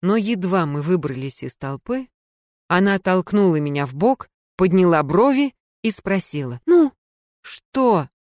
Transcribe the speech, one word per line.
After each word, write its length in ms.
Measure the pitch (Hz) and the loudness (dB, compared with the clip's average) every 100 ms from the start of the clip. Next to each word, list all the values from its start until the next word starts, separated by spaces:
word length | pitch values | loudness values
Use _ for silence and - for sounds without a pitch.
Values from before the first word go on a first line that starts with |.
Но 140 | 180 220 | 0 0
едва 500 | 208 226 180 190 160 | 0 -4 -2 -2 -2
мы 160 | 147 | -4
выбрались 600 | 147 180 143 127 135 - | -2 -2 -2 -8 -10 -10
из 140 | 131 - | -14 -12
толпы, 520 | 139 139 - 254 254 _ _ _ _ _ _ | -10 -12 -8 -8 -8 _ _ _ _ _ _
она 300 | 175 196 196 | 0 2 0
толкнула 580 | - 185 180 208 196 156 | 0 -2 0 2 2 2
меня 300 | 147 143 143 | -2 -4 -6
в 80 | |
бок, 340 | 131 208 262 - _ _ - | -2 0 0 -6 _ _ -2
подняла 460 | 185 185 180 165 | 2 4 4 4
брови 520 | 143 170 254 269 285 _ _ _ | 2 2 4 2 -2 _ _ _
и 80 | 226 | -6
спросила: 720 | 208 - 196 - 147 131 120 - | -4 -4 -4 -4 -8 -8 -8 2
«Ну, 260 | 349 294 _ _ _ _ _ | 4 4 _ _ _ _ _
что?» 680 | - - _ 262 254 202 135 _ | -20 -20 _ 0 2 2 -2 _